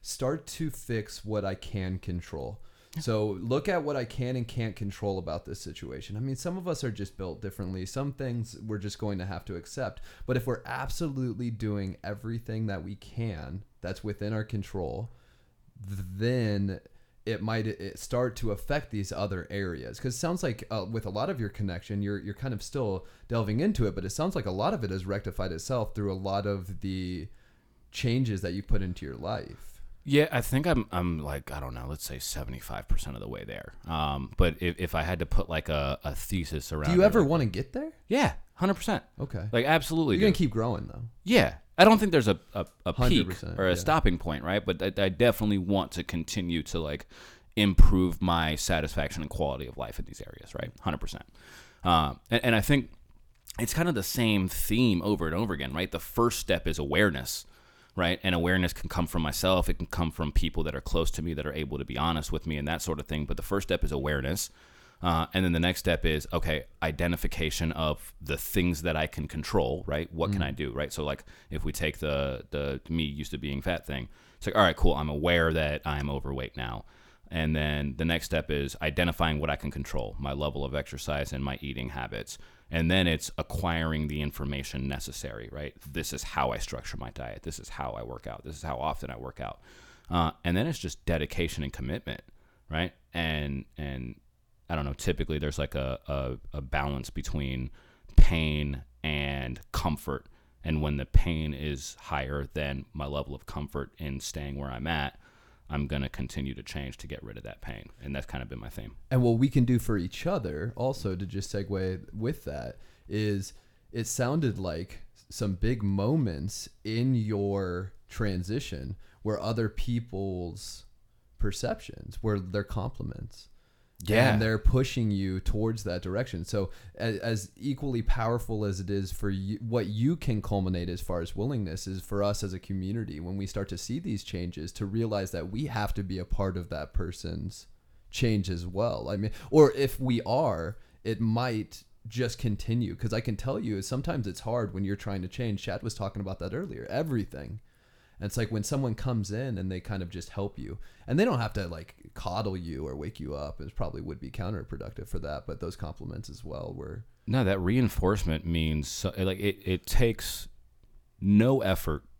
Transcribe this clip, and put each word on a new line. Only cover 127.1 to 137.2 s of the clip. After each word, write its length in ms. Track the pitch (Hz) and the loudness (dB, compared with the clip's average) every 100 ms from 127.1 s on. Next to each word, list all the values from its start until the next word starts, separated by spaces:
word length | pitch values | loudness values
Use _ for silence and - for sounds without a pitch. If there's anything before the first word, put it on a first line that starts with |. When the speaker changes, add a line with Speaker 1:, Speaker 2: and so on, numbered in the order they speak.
| 101 | -2
Speaker 1:
as 320 | 113 110 95 - | -2 -2 -4 -6
equally 460 | 131 131 143 120 | -4 -2 -2 0
powerful 640 | 113 - 113 120 - 110 104 | 4 4 4 0 -2 -2 0
as 160 | 95 | -2
it 80 | 95 | -2
is 240 | 101 95 | -2 -2
for 160 | - 101 | -2 -2
you, 280 | 95 98 104 | 0 -2 -4
what 240 | 117 117 98 | -2 0 0
you 320 | 104 127 165 | 2 2 2
can 240 | - 107 | 0 0
culminate 480 | - 101 92 90 87 | 0 0 2 0 -2
as 100 | 90 | -4
far 220 | - 90 | -2 -2
as 160 | 82 95 | -2 -2
willingness 500 | 117 131 92 87 - | -2 0 -2 -4 -6
is 140 | 95 | -8
for 200 | - 101 | -2 2
us 220 | 101 104 | 2 2
as 80 | 101 | -2
a 60 | 92 | -6
community, 600 | - 95 95 113 110 73 | -4 -4 -2 -2 -4 -6
when 160 | 87 98 | -6 -4
we 80 | 98 | -4
start 240 | 104 98 | -4 -4
to 80 | 87 | -6
see 220 | - 127 | -4 -4
these 240 | 185 107 - | -2 -4 -4
changes, 480 | 87 90 85 85 | -6 -6 -6 -10
to 120 | - 101 | -6 -2
realize 460 | 110 113 104 92 | 0 0 0 -2
that 200 | 87 87 | -4 -4
we 160 | 110 151 | -4 -2
have 260 | 113 104 | -2 0
to 100 | - | -2
be 140 | 95 92 | -2 -4
a 80 | 87 | -2
part 320 | - 95 92 | 0 2 0
of 100 | 85 | -6
that 240 | 78 73 | -6 -2
person's 760 | - 85 87 | -2 -2 -4